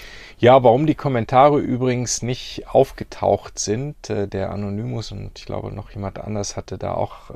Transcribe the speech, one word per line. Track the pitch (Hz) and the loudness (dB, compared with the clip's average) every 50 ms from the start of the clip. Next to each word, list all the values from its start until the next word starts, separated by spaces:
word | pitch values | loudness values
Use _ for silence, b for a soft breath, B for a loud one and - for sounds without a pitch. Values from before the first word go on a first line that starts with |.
| B B B B B B B B | B B B B B B B B
Ja, | - 123 131 135 | 6 8 8 8
warum | 123 120 110 135 160 | 8 6 6 6 4
die | 156 147 | 0 0
Kommentare | - - 143 127 117 107 - 135 127 139 147 147 143 | 0 -2 -2 -2 -2 0 2 4 6 6 6 6 4
übrigens | - - 127 120 127 127 123 123 120 - - - | 0 0 -2 -2 0 0 0 0 -2 -4 -6 -6
nicht | 117 120 127 - - - - - - - | -4 -4 -6 -6 -8 -12 -12 -14 -6 2
aufgetaucht | - - 135 - - - - - - - 95 98 101 - - - - - | 4 4 4 4 0 -12 -12 -12 -8 -2 0 2 2 0 -2 -8 -10 -8
sind, | - 98 107 120 139 147 147 _ - - | -6 -4 -4 -4 -4 -8 -10 _ -10 -8
äh, | 107 101 101 95 | -6 -4 -4 -4
der | - 98 95 92 | -4 -6 -6 -6
Anonymous | 90 101 104 98 101 104 117 127 123 117 110 - | -6 -6 -6 -6 -6 -6 -6 -6 -8 -8 -8 -10
und | 104 101 98 98 - - | -10 -12 -12 -14 -14 -16
ich | - | -12
glaube | - 104 101 101 101 | -10 -10 -8 -8 -10
noch | 98 98 101 - | -10 -12 -14 -14
jemand | - 104 98 95 - - | -12 -10 -10 -10 -10 -10
anders | - 107 107 104 101 - - | -10 -8 -6 -6 -6 -8 -8
hatte | - - - 98 | -10 -10 -12 -12
da | - 101 95 90 | -10 -8 -6 -4
auch | - 104 - - - - - - | -4 -6 -6 -8 -14 -20 -18 -14